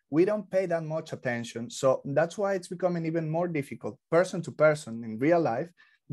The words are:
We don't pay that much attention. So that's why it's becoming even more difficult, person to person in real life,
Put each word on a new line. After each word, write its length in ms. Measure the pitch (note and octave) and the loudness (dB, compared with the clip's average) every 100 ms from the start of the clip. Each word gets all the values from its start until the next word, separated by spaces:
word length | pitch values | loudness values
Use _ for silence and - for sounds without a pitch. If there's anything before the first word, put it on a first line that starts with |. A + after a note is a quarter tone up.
| - | -2
We 140 | D3+ | 2
don't 240 | F#3 G#3+ - | 4 2 -2
pay 160 | F#3+ F#3 | -2 0
that 180 | E3 | -2
much 280 | D#3 C3 C3+ | -2 -6 -6
attention. 580 | A#2 B2+ A#2 A#2 A#2 A#2+ | -6 -4 -4 -6 -8 -8
So 320 | - C3+ C3 | 0 2 2
that's 320 | C#3+ C#3+ E3+ G#3+ | 0 0 0 0
why 180 | G3 | -2
it's 140 | F#3+ F3+ | -2 -4
becoming 380 | F3+ F3+ E3+ D#3+ | -2 -2 0 -2
even 240 | E3 D#3 | -2 -2
more 180 | E3 F3 | -2 -2
difficult, 500 | D#3 C3+ A2+ G#2+ - - | -4 -6 -8 -10 -10 0
person 320 | E3 F3+ F#3 | 2 2 -2
to 100 | C3+ | -6
person 500 | - D#3 D3+ A2+ A2+ | 4 4 4 -4 -10
in 160 | A#2 A2 | -8 0
real 220 | D3 E3+ | 4 4
life, 300 | C#3 A#2+ E3+ _ _ _ - | 4 -2 -6 _ _ _ -4